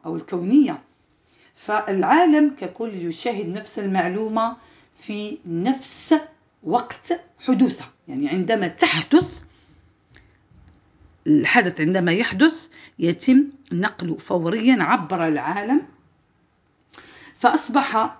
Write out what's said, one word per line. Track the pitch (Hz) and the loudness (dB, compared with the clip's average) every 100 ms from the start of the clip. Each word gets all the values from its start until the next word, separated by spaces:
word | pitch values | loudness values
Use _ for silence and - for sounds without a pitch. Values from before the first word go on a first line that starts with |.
| 160 | -10
أو | 165 | -10
الكونية، | - 180 180 269 254 147 - _ _ _ _ _ _ | -6 -6 2 4 4 0 -12 _ _ _ _ _ _
فالعالم | _ - 214 208 196 165 285 349 302 302 269 | _ -4 -2 0 0 4 6 6 6 4 0
ككل | 185 - 226 | -10 -8 -10
يشاهد | 196 170 160 240 208 170 | -8 -8 -6 -6 -4 -6
نفس | 190 208 - | -8 -10 -8
المعلومة | 202 190 175 190 220 220 226 233 _ _ _ _ | -4 -2 -2 -2 -4 -2 -2 -4 _ _ _ _
في | - 208 208 - - | -12 -8 -8 -10 -8
نفس | 165 202 262 - - - 311 302 _ _ _ | -4 -2 -2 -6 -8 0 0 0 _ _ _
وقت | - 220 - - - 339 - _ - | -4 -2 -4 -12 -8 -8 -8 _ -2
حدوثها، | 254 262 - - _ - | 2 2 0 -14 _ -12
يعني | 131 147 | -6 -4
عندما | 180 185 220 180 | -2 -2 -2 -2
تحدث | - 330 160 160 311 - - - _ _ _ _ _ _ _ _ _ _ _ _ _ _ _ _ _ - | 0 0 0 2 2 2 -6 -20 _ _ _ _ _ _ _ _ _ _ _ _ _ _ _ _ _ 2
الحدث، | 151 - 247 185 - | 2 4 2 2 0
عندما | 156 185 175 | 0 0 2
يحدث | 175 233 190 311 320 - - - - | 0 -2 2 2 2 -12 -20 -20 -4
يتم | 170 180 - 262 285 - - | -4 -2 4 4 4 -2 -8
نقله | 170 208 - 175 160 | -4 -4 -4 -8 -8
فوريا | - 185 165 220 226 254 | -4 -2 -2 0 2 4
عبر | 160 247 160 185 165 | 2 0 -2 -2 -2
العالم، | 147 131 190 208 285 - _ _ _ _ _ _ _ _ _ _ - - - - | -2 -4 -4 0 -2 -2 _ _ _ _ _ _ _ _ _ _ -20 -20 -20 -20
فأصبح | - 247 311 - 240 - 220 226 - | -2 0 0 -2 -2 0 0 -2 -6